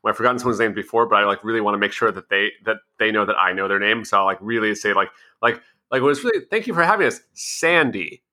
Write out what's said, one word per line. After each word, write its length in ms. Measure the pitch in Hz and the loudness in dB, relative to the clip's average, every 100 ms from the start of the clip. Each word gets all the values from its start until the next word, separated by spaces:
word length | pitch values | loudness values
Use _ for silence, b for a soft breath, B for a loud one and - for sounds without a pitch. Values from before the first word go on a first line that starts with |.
when 100 | 110 | -4
I've 40 | - | 0
forgotten 220 | 120 123 | 0 0
someone's 200 | 123 107 | -2 0
name 120 | 113 | 0
before, 340 | 104 95 113 117 | -2 -2 0 4
but 100 | 104 | 4
I, 80 | |
like, 200 | 101 98 | 2 0
really 160 | 107 113 | -2 -2
wanna 160 | 104 101 | 0 0
make 140 | 101 | 0
sure 180 | - 113 | 0 -2
that 200 | 95 - | -2 -2
they, 220 | 98 104 - | -2 -2 -4
that 140 | 110 - _ - | -6 -6 _ -2
they 120 | 110 | 0
know 140 | 107 101 | 0 0
that 100 | - | 2
I 160 | 92 | 0
know 160 | 92 98 | 0 0
their 100 | 98 | 2
name. 240 | 101 113 | 2 0
So 140 | 104 101 | 0 0
I'll, 60 | |
like, 140 | 95 92 | 2 -2
really 340 | 104 117 107 | -4 -2 -2
say, 180 | 104 104 | -2 0
like, 160 | 98 95 b b b | 0 0 b b b
like, 180 | 117 113 b b - | -2 -2 b b -6
like, 120 | 131 | 0
"Well, 80 | 135 | 0
it's 140 | 139 | 0
really, 200 | 247 214 - | -2 -4 -2
thank 160 | 214 226 | -6 -4
you 80 | |
for 80 | 170 | 0
having 240 | 170 208 139 | 0 2 0
us, 140 | - _ | -2 _
Sandy." 840 | - - - 165 170 139 101 78 - _ | -16 -12 -4 2 2 2 -2 -8 -12 _